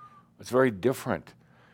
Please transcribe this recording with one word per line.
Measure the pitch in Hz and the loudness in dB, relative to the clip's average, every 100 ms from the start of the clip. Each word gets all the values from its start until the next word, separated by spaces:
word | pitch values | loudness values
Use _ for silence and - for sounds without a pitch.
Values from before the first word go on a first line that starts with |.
| - - - - | -20 -20 -20 -20
It's | 98 | -2
very | 123 131 | 2 2
different. | 98 117 135 127 85 - - _ _ - | 2 -2 -2 -4 -6 -6 -20 _ _ -20